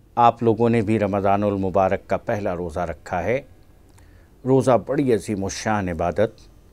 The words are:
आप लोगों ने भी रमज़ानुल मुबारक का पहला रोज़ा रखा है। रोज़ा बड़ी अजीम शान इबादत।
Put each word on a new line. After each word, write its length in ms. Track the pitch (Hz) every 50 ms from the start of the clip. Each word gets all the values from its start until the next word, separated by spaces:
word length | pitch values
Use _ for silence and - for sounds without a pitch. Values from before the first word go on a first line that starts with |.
| - _ - 120
आप 260 | 120 120 113 - 120
लोगों 260 | 117 110 104 117 117
ने 120 | 117 117
भी 160 | 107 95 110 107
रमज़ानुल 560 | 104 98 98 101 95 98 98 101 104 104 101
मुबारक 500 | 98 95 95 85 98 95 92 95 95 - -
का 80 | 98 90
पहला 360 | - - 117 104 101 101 90
रोज़ा 300 | 85 90 85 78 92 87
रखा 360 | 82 80 - - - - 90
है। 320 | 82 95 117 139 - - - - - - - _ - - - - - - - - - _ - _ -
रोज़ा 320 | 123 131 135 120 120 123 113
बड़ी 340 | 92 - 131 147 147 127
अजीम 360 | 117 101 - - 107 95 98 98
शान 420 | - - - 117 107 104 98 90
इबादत। 460 | 87 80 87 87 85 - 104 113 - - - - - - - -